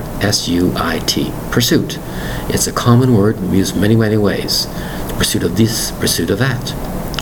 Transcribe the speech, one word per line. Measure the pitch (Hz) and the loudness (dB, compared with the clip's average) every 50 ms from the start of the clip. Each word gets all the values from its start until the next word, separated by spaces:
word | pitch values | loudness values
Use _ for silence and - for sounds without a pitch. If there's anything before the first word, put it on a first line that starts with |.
| - - - - | -4 -6 -4 -2
S | - 101 - - - - | 0 0 0 0 0 0
U | 85 87 90 - - | 0 2 2 2 2
I | - 82 82 82 80 | 0 -2 -2 -2 -2
T, | - - - - 71 67 - - - - | -2 -2 -2 -2 -2 -4 -4 -6 -6 -2
pursuit. | - 120 120 - 170 131 95 - - - - - - - - - - - - - | 0 2 2 4 2 2 0 -2 -6 -8 -8 -8 -8 -6 -6 -4 -4 -4 -4 -2
It's | - - - - | -2 -2 -2 -2
a | |
common | - - - 120 120 120 131 127 120 | -2 0 2 4 6 6 6 6 4
word | 101 98 107 110 - 92 90 | 4 4 4 2 0 0 0
used | 90 95 95 90 - | 2 2 2 2 0
many, | 90 95 104 113 | 2 2 4 4
many | 113 113 107 107 107 | 4 4 4 2 2
ways. | 104 95 - - - - - - - - - - - - - - - - | 2 2 0 0 -2 -2 -2 -2 -2 -2 -4 -6 -6 -6 -6 -6 -6 -4
The | - - | -2 -2
pursuit | - - - 107 | -2 0 0 0
of | - 87 87 92 | 0 0 2 2
this, | 113 110 113 - - - | 2 2 2 -2 -4 -6
pursuit | - - - 87 - - 87 85 | -4 -2 -2 -2 0 0 0 0
of | 98 98 | 0 0
that. | 123 135 120 117 - - - - - - - - - - - - | 0 0 -2 -2 -4 -6 -6 -6 -6 -6 -6 -6 -6 -6 -6 -6